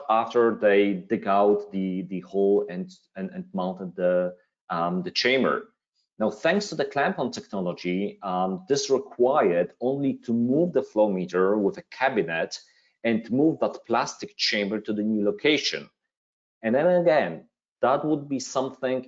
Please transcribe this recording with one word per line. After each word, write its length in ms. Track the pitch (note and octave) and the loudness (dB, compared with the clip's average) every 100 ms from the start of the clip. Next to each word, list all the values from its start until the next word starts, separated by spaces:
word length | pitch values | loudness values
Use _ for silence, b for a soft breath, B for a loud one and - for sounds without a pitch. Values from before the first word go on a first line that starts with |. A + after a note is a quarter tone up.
| - | 0
after 460 | A2 A#2 A#2+ A#2 | 0 2 4 4
they 380 | G#2 G#2+ G2+ G2+ | 4 4 6 4
dig 340 | F#2 - A2 G2 | 0 -2 -2 2
out 460 | G2 G#2 G#2 - | 4 4 4 0
the, 300 | G2 F#2 F#2 | -4 -4 -4
the 180 | F2+ F#2+ | -6 -10
hole 460 | - G2 G2 G2+ - | -4 2 4 4 2
and, 220 | F3+ F#3 - _ - | -6 -10 -14 _ -10
and, 140 | F#2+ | -10
and 160 | - F2+ | -10 -8
mounted 440 | F#2+ F#2 F#2 F#2 F2 | -6 -4 -6 -10 -2
the, 400 | F2+ F2+ F2+ F2+ b _ - | 0 2 0 -6 b _ -8
um, 320 | E2+ E2+ F#2 | -4 -2 -2
the 80 | F2+ | -4
chamber. 640 | - B2 C3 F#2+ C2 - _ _ _ _ - | -2 0 2 2 0 -6 _ _ _ _ -4
Now, 100 | G#2+ | -4
thanks 400 | - E3 G3+ G3+ | 0 0 0 -2
to 40 | |
the 100 | D#3 | -4
clamp-on 460 | C#3 C#3 D#3+ G3 B2+ | -4 -2 -2 -2 -6
technology, 880 | A2 - G2+ F2 E2+ F2+ F#2 G2+ - | -6 -8 -6 -4 -4 -4 -2 -4 -6
um, 400 | G2 F#2 F#2 F#2 - | -6 -2 -2 -4 -2
this 220 | C#3 - | -2 0
required 840 | C3 - - B2 D3 G#2+ F2 F2+ - | -2 -2 0 2 4 2 2 -2 -4
only 340 | B2 C#3 C#3 C3 | -4 -2 -2 -4
to 80 | - | -4
move 400 | A#2 A#2+ C#3 F3 | 0 2 2 2
the 100 | - | 0
flow 260 | - G#2+ G#2+ | -2 0 2
meter 480 | F#2 F2 F2 F#2+ G#2+ | 0 -2 0 2 2
with 220 | G2 - | 0 -2
a 60 | - | -10
cabinet 680 | - C3+ A#2 E2 E2 - - b b b b | -4 0 0 -2 -2 -4 -8 b b b b
and 260 | A#2 A2 A#2 | -2 -2 0
move 300 | B2+ D#3 C#3 | 0 2 2
that 260 | G#2+ - - | -2 -4 -2
plastic 500 | A#2 C#3+ - G2+ - | -2 -2 -8 -14 -4
chamber 440 | - G#2+ G2+ G#2+ | -2 0 -2 -2
to 120 | G#2+ | -4
the 120 | G#2 | -2
new 200 | G#2+ G#2+ | 0 0
location. 640 | G2+ G2+ D3 D#3 - D2+ C#2 _ _ _ _ _ _ _ | 0 0 2 2 0 -6 -10 _ _ _ _ _ _ _
And 140 | A2 | -2
then 140 | B2+ E3+ | 2 4
again, 560 | F3+ E3+ D3+ F2+ D#2+ - _ _ _ | 4 4 2 0 -6 -16 _ _ _
that 220 | B2 C#3+ | 0 0
would 240 | D3+ D3+ C#3+ | 0 -2 -2
be 120 | C3+ | -6
something 640 | - C3 C3 - B2+ C3 | -4 -4 -4 -4 -4 -4